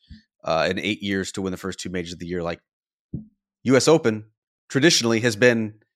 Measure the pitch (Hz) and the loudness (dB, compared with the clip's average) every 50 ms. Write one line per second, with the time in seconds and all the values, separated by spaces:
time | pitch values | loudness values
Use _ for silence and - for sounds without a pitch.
0 | _ _ 76 - _ _ _ _ - - 80 80 76 85 95 101 73 98 107 - | _ _ -20 -20 _ _ _ _ -4 -2 0 0 0 0 -2 -2 -2 -4 -4 -4
1 | 101 98 98 95 92 - - 104 95 95 92 - - 95 90 - - 92 90 90 | -4 -2 -2 -2 -2 -4 -6 -6 -6 -6 -6 -6 -8 -10 -10 -10 -10 -8 -8 -8
2 | 85 85 90 82 87 85 90 87 82 85 85 - _ _ _ _ _ _ _ _ | -8 -8 -10 -12 -10 -8 -6 -6 -4 -6 -8 -8 _ _ _ _ _ _ _ _
3 | _ _ - - - - _ _ _ _ _ _ _ 113 135 127 - 151 156 156 | _ _ -12 -12 -12 -16 _ _ _ _ _ _ _ 2 2 4 6 6 4 4
4 | 160 117 107 107 110 - _ _ _ _ _ _ _ _ - 139 131 170 165 - | 4 0 -2 -2 -6 -14 _ _ _ _ _ _ _ _ 0 2 4 4 4 4
5 | 120 117 113 110 117 123 107 104 123 123 117 113 110 104 107 _ _ _ _ | 2 0 0 2 0 0 2 4 4 4 4 4 -2 -6 -8 _ _ _ _